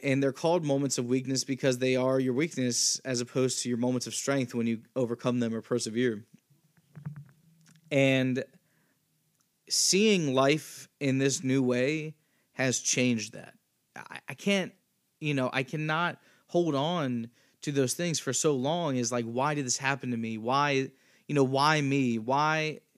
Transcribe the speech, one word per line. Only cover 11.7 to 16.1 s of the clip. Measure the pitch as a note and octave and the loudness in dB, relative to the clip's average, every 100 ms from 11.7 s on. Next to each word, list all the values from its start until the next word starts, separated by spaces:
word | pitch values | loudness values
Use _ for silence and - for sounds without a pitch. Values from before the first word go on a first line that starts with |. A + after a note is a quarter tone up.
| B2 C3+ D#3 D#3 - _ _ _ | 2 0 -2 -6 -12 _ _ _
has | - C3 - | -2 0 0
changed | - C3+ B2 A2+ G#2 | 0 2 2 2 -2
that. | F#2+ - - _ _ _ - | -12 -16 -20 _ _ _ -18
I, | - - - | -14 -14 -12
I | |
can't, | C3+ G3 G3 F3 - _ _ _ _ | -6 -2 0 -2 -10 _ _ _ _
you | D3+ C#3 | -4 -2
know, | B2+ | -2
I | C3 | -2
cannot | C3+ D#3 D#3 D#3 F3 | -4 -4 -2 -2 -2